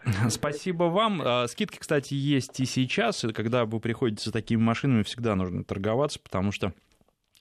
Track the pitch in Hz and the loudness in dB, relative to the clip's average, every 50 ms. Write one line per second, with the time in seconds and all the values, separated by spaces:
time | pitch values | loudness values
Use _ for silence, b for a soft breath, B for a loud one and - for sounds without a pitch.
0 | - 123 101 92 117 117 110 - - 147 147 151 - - 170 170 175 170 165 196 | -4 -2 0 0 0 0 0 0 -2 -4 -4 -4 -4 -4 0 2 2 2 2 2
1 | 226 220 202 160 131 127 120 123 123 117 - - 214 175 - - - - 160 143 | 2 2 0 0 0 2 2 2 0 0 -2 -4 -4 -4 -6 -6 -4 0 0 0
2 | 135 - 139 139 135 143 143 131 123 - - - 131 123 - 131 131 127 - - | 0 0 -2 -2 0 2 2 2 0 -2 -4 -4 -4 -2 0 0 0 0 0 0
3 | 220 233 185 - - 113 - - 107 113 120 123 120 110 113 110 - 117 113 - | 0 0 0 -2 -2 -4 -2 -2 -2 0 2 2 2 0 -2 -2 -2 -4 -2 0
4 | 135 120 107 - - 113 101 113 107 - 117 110 113 113 113 - - 139 127 110 | 0 -2 0 -2 -4 -4 -4 -4 -2 0 2 4 4 4 2 2 2 4 4 4
5 | 101 - - - 117 113 104 95 92 90 90 98 95 - 98 95 98 107 110 127 | 2 2 -2 -4 -2 0 0 0 0 -2 -2 -4 -4 -4 -4 -2 -2 0 2 2
6 | 147 147 - - - - - 95 92 101 98 - - - - - _ _ _ _ | 0 0 -2 -6 -10 -6 -2 -2 0 0 0 -2 -4 -4 -6 -8 _ _ _ _
7 | _ _ _ _ _ _ _ _ | _ _ _ _ _ _ _ _